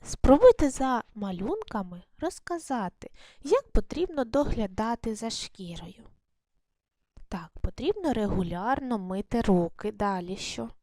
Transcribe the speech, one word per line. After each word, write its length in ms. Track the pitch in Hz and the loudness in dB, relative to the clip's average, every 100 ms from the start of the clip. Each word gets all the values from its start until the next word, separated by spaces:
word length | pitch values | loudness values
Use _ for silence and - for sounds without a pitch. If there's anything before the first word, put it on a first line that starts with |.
| - | -10
Спробуйте 600 | - - 285 494 - 294 | 0 6 10 10 8 2
за 340 | - 262 247 - 214 | 2 0 0 -4 -10
малюнками 880 | 202 180 196 427 427 220 185 180 - - | -8 -6 -4 -6 -6 -6 -8 -12 -18 -8
розказати, 880 | 320 - - 339 - 254 185 _ - - - - | -8 -8 -8 -8 -4 -4 -4 _ -20 -20 -20 -14
як 280 | 277 466 - | 0 0 4
потрібно 540 | - - - 349 311 233 | 2 2 -4 -4 -2 0
доглядати 920 | 269 285 - 208 185 220 233 226 214 | 0 0 0 -2 -2 -4 -4 -6 -6
за 140 | 226 | -8
шкірою. 760 | 220 - - 180 165 170 190 226 _ _ _ _ _ _ _ _ _ _ - - | -8 -12 -14 -12 -12 -14 -18 -20 _ _ _ _ _ _ _ _ _ _ -20 -10
Так, 200 | 185 165 - | -10 -10 -4
потрібно 520 | - - 269 415 339 | -4 -2 -2 0 0
регулярно 840 | 226 208 190 175 175 208 277 262 226 | 0 2 0 0 -2 0 -2 0 -4
мити 420 | 180 190 208 233 | -4 -6 -2 0
руки. 500 | 220 180 170 - 208 | 4 4 4 -4 -8
Далі 460 | 214 202 190 175 196 | -2 -2 -2 -6 -10
що? 320 | - - 226 - | -8 -8 -10 -12